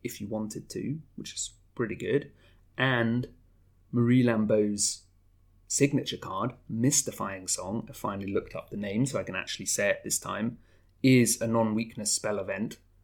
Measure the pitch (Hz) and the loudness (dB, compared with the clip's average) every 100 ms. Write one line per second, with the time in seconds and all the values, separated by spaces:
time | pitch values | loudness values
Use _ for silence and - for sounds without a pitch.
0 | 120 - 104 110 107 - - - 117 156 | -12 -10 -8 -6 -6 -8 -10 -8 -6 -6
1 | - - - - - - _ - 113 95 | -8 -14 -12 -10 -10 -12 _ -6 -6 -4
2 | 95 139 143 - - _ _ - 131 120 | -2 -2 -2 -12 -20 _ _ -2 2 2
3 | 113 120 127 - _ _ _ _ _ 120 | 2 0 -4 -10 _ _ _ _ _ 2
4 | 120 127 120 113 107 110 104 104 - - | 6 6 6 4 4 4 4 2 -2 -4
5 | - _ _ _ _ _ _ - 139 139 | -12 _ _ _ _ _ _ 2 4 4
6 | - - - 95 120 - - 113 131 - | -2 -6 -8 -4 -4 -6 -8 0 2 2
7 | - - 101 95 92 - 92 110 - - | 0 -4 -6 -6 -4 -4 -4 -6 -6 -8
8 | 107 98 98 98 - - - 104 101 107 | -6 -6 -4 -4 -4 -10 -10 -8 -4 0
9 | 135 101 92 92 - - 98 - 101 - | 0 0 -4 -6 -6 -8 -4 0 2 0
10 | - - - 98 113 - _ _ _ _ | -2 -4 -4 -2 -4 -4 _ _ _ _
11 | 131 127 113 - 113 117 110 110 117 - | 6 8 6 2 0 2 2 0 -4 -6
12 | 104 - 107 101 98 95 117 - _ _ | -4 -2 -2 -4 -4 -4 -6 -8 _ _